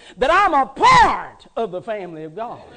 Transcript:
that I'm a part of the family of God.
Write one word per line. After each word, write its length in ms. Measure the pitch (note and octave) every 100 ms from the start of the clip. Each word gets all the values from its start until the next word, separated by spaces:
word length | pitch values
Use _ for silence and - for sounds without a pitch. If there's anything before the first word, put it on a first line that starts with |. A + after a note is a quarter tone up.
| - -
that 140 | C4+
I'm 220 | F4+ G4
a 120 | C#4+ C4
part 800 | - - E4+ D4+ F#3+ D#3 - _
of 160 | - A3
the 120 | F3+
family 420 | A3+ G#3+ F3+ D#3
of 100 | D#3
God. 280 | E3+ A#3 E3+ -